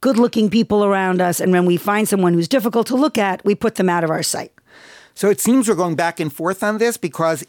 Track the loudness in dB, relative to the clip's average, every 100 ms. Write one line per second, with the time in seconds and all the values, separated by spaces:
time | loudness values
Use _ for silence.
0 | 0 2 2 2 0 2 2 2 2 0
1 | 0 0 0 0 2 2 2 0 0 -2
2 | 0 0 2 2 0 0 0 -2 -2 0
3 | 0 0 -2 -2 -2 0 -2 0 0 0
4 | 0 -2 -4 -6 -10 _ _ -20 -20 -20
5 | -20 -2 0 2 2 2 2 0 0 0
6 | -2 -2 -6 -4 -6 -2 -4 0 -2 -2
7 | -8 -2 -2 -2